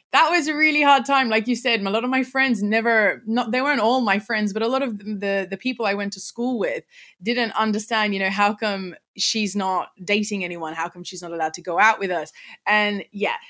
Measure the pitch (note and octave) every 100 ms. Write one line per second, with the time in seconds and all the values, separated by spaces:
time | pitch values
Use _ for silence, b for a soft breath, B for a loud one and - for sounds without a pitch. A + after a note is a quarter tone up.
0 | - C4+ D#4 F4 D4 D4+ D#4 D4 C#4+ C4+
1 | C#4 C#4 A#3+ A3 A3 A#3+ B3 A3 G3 A3
2 | B3 C4 C4 C4+ C4+ G3+ G3+ A3 A3+ A3
3 | G3+ C3+ G#3+ A#3 A#3+ B3+ C#4 C4+ A3 C4
4 | A3 G3 G#3 A3 G#3 G#3 A3+ C4 C4+ G#3
5 | G#3 G3+ G3+ G3 F3+ F#3+ C4 A#3+ G#3+ G3+
6 | G3 G3 - - B3 A#3+ E3 A#2 - B
7 | B B F#3 B3 A3+ - A3 G#3+ G#3 A3+
8 | G#3 G3 F#3+ G3 G3+ G#3+ G#3+ G3 F#3 -
9 | _ - - A3 G3+ G3+ F#3+ F3+ - _
10 | F#3 G#3+ G#3 G3+ F3+ E3+ D#3+ E3 E3+ F3+
11 | E3 F3+ F3 E3 D#3+ E3+ E3+ E3+ A3 -
12 | G3 F3 D3+ B B B G3 G#3 G#3 G3+
13 | - G3+ F3 A2